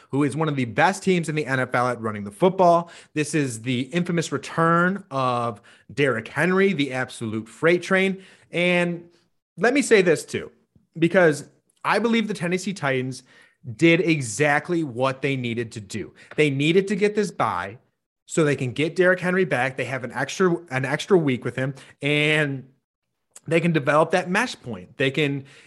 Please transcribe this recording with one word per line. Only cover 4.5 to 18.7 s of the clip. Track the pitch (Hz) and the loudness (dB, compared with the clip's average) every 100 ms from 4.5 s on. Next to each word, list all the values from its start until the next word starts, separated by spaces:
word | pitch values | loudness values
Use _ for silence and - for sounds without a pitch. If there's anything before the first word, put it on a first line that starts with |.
| - 165 170 180 196 - | 0 2 4 2 -2 -6
of | 135 127 123 120 107 - _ - | -4 -2 -2 -4 -6 -16 _ -10
Derrick | 110 139 113 - | 0 0 0 -4
Henry, | - 170 185 196 | -2 2 4 2
the | 156 139 | 0 -2
absolute | 127 127 - 113 110 107 | -4 -6 -8 -6 -6 -8
freight | - 160 175 | -2 2 2
train. | 175 190 190 190 - - _ | 0 0 0 -2 -12 -20 _
And | 165 175 175 175 170 - _ _ _ _ - | -2 0 2 0 -4 -10 _ _ _ _ -2
let | 220 | 0
me | 285 | 2
say | - 214 | 4 4
this | 180 147 - | 6 2 -2
too, | 104 73 _ _ _ _ 165 | -8 -10 _ _ _ _ -2
because | 165 190 170 143 135 _ _ _ | 2 4 4 2 -6 _ _ _
I | 143 208 | -2 0
believe | 233 226 220 | 2 0 0
the | |
Tennessee | 196 170 180 202 | -4 -4 -4 -6
Titans | 190 143 131 131 127 - - _ _ 127 110 | -4 -4 -2 -4 -10 -16 -20 _ _ -16 2
did | 170 170 | 4 6
exactly | 170 156 120 104 147 147 151 175 | 4 0 -2 0 2 2 0 -4
what | 151 117 131 131 | -4 -2 -2 -2
they | 143 135 | -4 -2
needed | 120 117 113 | -4 -4 -6
to | 110 | -10
do. | 95 107 82 - - - | -10 -10 -10 -14 -8 0
They | 151 | 2
needed | 135 151 180 196 | 2 2 2 2
to | 196 | 0
get | 208 | 0
this | 214 190 | 0 -4
bye | - 117 90 95 117 _ _ _ _ - | -2 -2 -2 -6 -12 _ _ _ _ -6
so | - | 0
they | 151 139 | 0 0
can | 131 | -4